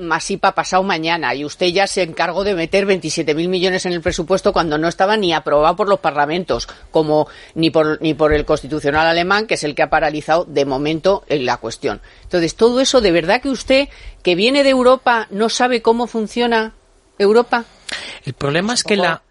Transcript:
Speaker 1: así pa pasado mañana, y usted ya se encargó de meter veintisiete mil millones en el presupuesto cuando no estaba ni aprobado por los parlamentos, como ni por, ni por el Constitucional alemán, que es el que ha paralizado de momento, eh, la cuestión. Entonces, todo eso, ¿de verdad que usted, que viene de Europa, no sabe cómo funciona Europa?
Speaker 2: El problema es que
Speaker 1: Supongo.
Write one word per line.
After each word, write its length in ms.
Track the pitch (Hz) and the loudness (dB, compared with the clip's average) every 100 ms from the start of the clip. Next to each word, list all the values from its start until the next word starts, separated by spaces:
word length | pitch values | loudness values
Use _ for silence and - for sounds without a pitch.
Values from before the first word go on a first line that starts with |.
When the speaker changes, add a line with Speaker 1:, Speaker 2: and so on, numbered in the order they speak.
| 175 | -6
Speaker 1:
así 260 | 160 - 196 | -6 -4 -2
pa 160 | 196 | 0
pasado 300 | 185 156 185 | 0 0 0
mañana, 500 | 190 170 160 170 135 | 0 -2 -2 -2 -2
y 100 | 131 | -4
usted 240 | 147 - 180 | -6 -2 0
ya 200 | 175 196 | 2 0
se 160 | - | 0
encargó 400 | 175 160 170 170 | -4 -2 -4 -2
de 100 | 202 | -2
meter 320 | 190 165 196 202 | -2 0 0 2
veintisiete 480 | 190 151 156 156 | 0 -2 -4 -2
mil 160 | 151 175 | 0 0
millones 360 | 185 180 185 185 | 0 0 -2 -2
en 60 | |
el 80 | 175 | -4
presupuesto 520 | 170 175 160 185 208 | -4 -4 0 0 2
cuando 240 | 190 165 151 | 0 0 0
no 100 | 160 | -2
estaba 300 | 170 190 220 | 0 0 0
ni 160 | 190 | 0
aprobado 420 | 156 156 147 156 175 | -2 0 2 2 2
por 140 | 202 | 0
los 100 | 196 | 0
parlamentos, 680 | 165 143 147 170 185 120 - - - | 0 0 0 -2 -2 -4 -4 -14 -4
como 360 | 160 160 151 143 - - - | -2 2 2 0 -6 -12 -2
ni 160 | 160 | 0
por, 280 | 160 156 156 | 2 2 0
ni 120 | 160 | -2
por 180 | 147 151 | 0 2
el 140 | 151 147 | 2 0
Constitucional 640 | 151 135 151 143 151 165 | -2 -2 -4 0 2 2
alemán, 400 | 165 175 202 220 | 2 0 0 0
que 80 | 160 | -2
es 80 | |
el 100 | 151 | -2
que 80 | 147 | -2
ha 80 | 151 | 0
paralizado 560 | 156 151 151 147 160 170 | 2 0 -2 0 0 0
de 200 | 143 139 | -2 0
momento, 580 | 151 147 160 180 196 - | 0 -2 0 0 0 -2
eh, 120 | 151 | -2
la 180 | 123 120 | -2 -4
cuestión. 420 | 113 - 131 104 - - | -6 -6 -6 -6 -10 -20
Entonces, 320 | - 180 165 - | -6 -2 -2 2
todo 240 | 233 247 | 2 4
eso, 220 | 269 262 | 2 4
¿de 100 | 208 | 4
verdad 300 | 170 160 233 | 2 2 0
que 80 | 277 | 0
usted, 400 | 254 - 269 277 - - - | -6 0 0 0 -8 -20 -6
que 140 | - 175 | 0 2
viene 280 | 220 285 | 2 4
de 60 | 277 | 4
Europa, 580 | 262 247 254 262 233 208 | 4 4 4 2 0 -2
no 180 | 202 226 | -4 -2
sabe 320 | - 247 247 | 0 0 2
cómo 240 | 226 233 240 | 2 0 -2
funciona 680 | 226 214 - 240 226 220 - _ _ _ - | -4 -4 -2 0 0 -2 -10 _ _ _ 0
Europa? 480 | 202 220 240 240 226 _ - - - - | 4 4 2 -2 -4 _ -14 -14 -14 -12
Speaker 2:
El 100 | - | -12
problema 420 | 123 139 151 202 240 | -6 -2 -2 -2 -2
es 80 | |
que 120 | - 202 | -2 0
Speaker 1:
Supongo. 240 | 180 165 - | 0 -2 -8